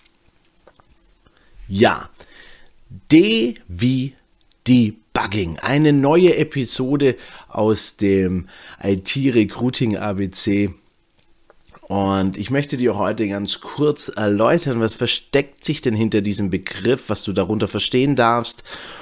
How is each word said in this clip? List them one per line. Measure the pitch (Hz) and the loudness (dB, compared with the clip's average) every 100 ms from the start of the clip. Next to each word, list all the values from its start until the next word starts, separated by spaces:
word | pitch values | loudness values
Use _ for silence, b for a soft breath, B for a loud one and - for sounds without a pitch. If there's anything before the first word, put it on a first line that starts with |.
| _ _ _ _ _ _ _ _ _ _ _ _ _ b b b - | _ _ _ _ _ _ _ _ _ _ _ _ _ b b b -8
Ja, | 98 110 85 - B B B B B B B - 95 - | 2 2 2 -6 B B B B B B B -20 -20 4
D | 156 208 226 233 214 - | 4 6 2 0 -4 -12
wie | 87 123 131 135 - _ _ _ _ - | -2 0 0 -4 -10 _ _ _ _ 2
Debugging. | 127 110 - _ - 110 104 87 78 | 4 4 -2 _ -4 -4 -4 -4 -6
Eine | - 143 156 | -2 2 4
neue | 143 139 165 180 - | 4 4 6 6 4
Episode | 151 139 120 - 131 143 139 120 B B - | 0 -2 -4 -2 -2 2 2 0 B B -10
aus | - 107 107 - - | -2 0 0 -2 -2
dem | 101 95 92 92 - B B B | 2 2 2 -2 -6 B B B
I-T-Recruiting-A | 98 98 - 139 135 117 104 - 123 - 120 101 104 | -2 -2 -2 -2 2 2 2 0 -4 0 -2 -2 -4
B | 95 98 | -4 -4
C. | - - 101 101 87 _ _ _ _ _ _ _ _ _ - | -2 0 0 0 -4 _ _ _ _ _ _ _ _ _ -20
Und | - 98 98 98 95 95 | -6 -2 0 0 -2 -4
ich | 95 | -4
möchte | 135 143 131 | -2 -2 -2
dir | 123 104 | 0 0
heute | 98 110 107 | -2 -2 -4
ganz | 101 101 - | -4 -6 -8
kurz | - - 147 - - | -10 -2 -2 0 -4
erläutern, | - 107 101 113 165 143 117 | -2 0 2 2 2 0 -2
was | 113 | -2
versteckt | - 120 - - 139 143 - | -2 -4 -4 -2 0 0 -6
sich | - 147 | -6 -4
denn | 131 | -2
hinter | 107 113 107 | 0 0 0
diesem | 101 101 98 | 0 -2 -2
Begriff, | 90 - - 104 131 - | -2 -6 -4 -2 -2 -2
was | 104 | -6
du | - | -4
darunter | 98 90 107 104 | -2 -2 -2 -2
verstehen | 104 - 127 139 131 | -2 -2 0 2 2
darfst | 117 117 117 - B B B B | 2 2 -2 -6 B B B B